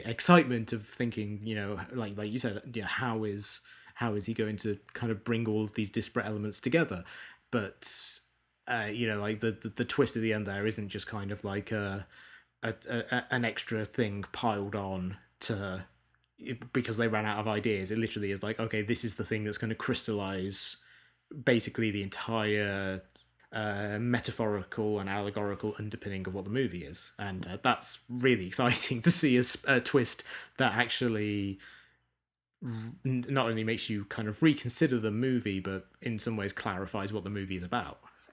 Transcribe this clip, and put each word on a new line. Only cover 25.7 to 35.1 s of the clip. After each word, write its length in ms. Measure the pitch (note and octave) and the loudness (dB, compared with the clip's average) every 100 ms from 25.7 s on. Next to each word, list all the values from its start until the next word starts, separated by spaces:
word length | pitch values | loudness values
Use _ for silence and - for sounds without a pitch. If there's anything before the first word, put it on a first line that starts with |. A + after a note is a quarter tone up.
| - | -4
underpinning 480 | G#2+ G2 G#2 F#2+ F#2+ | -8 -8 -6 -6 -6
of 80 | |
what 100 | G2 | -6
the 60 | G2 | -4
movie 340 | A#2+ B2+ F2+ | -2 -2 -4
is. 280 | - E2+ - - | -8 -8 -8 -8
And, 280 | G2+ F#2 F2 | -8 -6 -8
uh, 100 | G2 | 0
that's 380 | B2+ A#2 - - - | 2 2 0 -8 -8
really 380 | B2 C3 A2+ F#2 | 2 4 4 2
<laughs> 20 | |
exciting 520 | - B2 B2 - B2 | 2 4 6 6 6
to 80 | E3+ | 8
see 260 | - D3 B2 | 8 8 6
a 40 | |
s-, 240 | B2 - - | 6 4 4
a 140 | B2+ | 4
twist 440 | - C#3 A2+ - - - - - | 6 4 4 2 -4 -12 -8 2
that 160 | B2+ | 2
actually 840 | G#2 A#2 - B2 G#2+ G#2 G#2 G2 G2 - - - _ _ _ _ _ _ - | 4 0 2 0 2 0 0 -2 -4 -12 -20 -20 _ _ _ _ _ _ -12
r-, 60 | B2 A2+ A2+ - | -8 -8 -10 -6
n-, 200 | C3 B2+ B2 | -2 -2 2
not 200 | C#3 A#2 | 2 2
only 160 | A2 | 2
makes 240 | A2 A#2 - | 2 0 0
you 140 | G#2+ G2+ | -2 -2
kind 220 | - G#2+ | -4 -4
of 140 | G#2 | 6
reconsider 560 | D#3+ D3 B2 - D#3+ B2 | 6 6 2 4 4 4
the 120 | G#2+ | 2